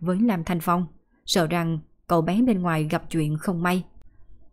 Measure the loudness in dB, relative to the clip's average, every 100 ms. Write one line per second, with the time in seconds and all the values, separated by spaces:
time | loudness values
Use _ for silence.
0 | -2 2 2 0 -2 -2 0 0 -2 -8
1 | _ _ 0 2 2 0 0 -4 -6 _
2 | 0 2 2 2 2 2 0 0 0 -4
3 | -2 -2 0 -2 -2 -2 0 0 -4 -14
4 | -20 -20 -20 -20 -20